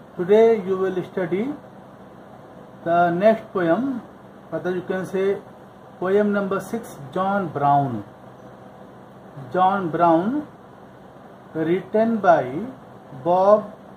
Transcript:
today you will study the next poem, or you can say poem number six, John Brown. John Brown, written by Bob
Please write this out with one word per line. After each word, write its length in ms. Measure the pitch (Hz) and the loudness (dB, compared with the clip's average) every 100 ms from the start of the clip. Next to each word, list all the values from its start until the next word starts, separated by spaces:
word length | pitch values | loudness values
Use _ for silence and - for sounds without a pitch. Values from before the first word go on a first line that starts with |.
| - - | -16 -8
today 460 | 180 214 226 226 185 | 2 4 6 2 -2
you 100 | 190 | -2
will 260 | 190 185 175 | -2 -4 -6
study 380 | - 175 185 254 302 - - - - - - - - - - - - | -6 -4 -4 -4 -8 -16 -20 -20 -20 -20 -20 -20 -20 -20 -20 -20 -12
the 260 | 170 170 175 | -2 2 2
next 420 | 170 214 220 - | 4 2 2 -2
poem, 500 | 190 170 180 277 240 - - - - - | -2 0 0 0 -6 -10 -20 -20 -20 -12
or 100 | 160 165 | -8 -4
you 120 | 185 | -6
can 240 | 175 190 165 | -4 -6 -4
say 320 | 190 196 196 - - - - - - | -2 -2 -2 -8 -20 -20 -20 -20 -8
poem 340 | 180 202 208 | 0 2 2
number 260 | 202 196 190 | 0 -2 -4
six, 360 | - 226 - - 139 | -4 -10 -10 -16 -8
John 320 | 180 190 202 175 | -4 -2 -2 -4
Brown. 560 | 139 143 143 135 113 101 - - - - - - - - - - - - 143 135 | -2 2 2 2 -4 -10 -20 -20 -20 -20 -20 -20 -20 -20 -20 -20 -20 -20 -18 -6
John 360 | 180 185 196 175 | 0 2 2 -2
Brown, 580 | 160 170 165 196 294 - - - - - - - - - - - | 2 4 4 2 -4 -8 -16 -20 -20 -20 -20 -20 -20 -20 -20 -12
written 640 | 156 160 185 180 214 226 226 | -4 -2 -2 0 0 0 2
by 240 | 190 160 123 147 240 - - - - 139 | 4 4 2 -6 -8 -12 -20 -20 -20 -8
Bob 500 | 160 180 196 214 202 - - | 0 2 6 4 2 -14 -20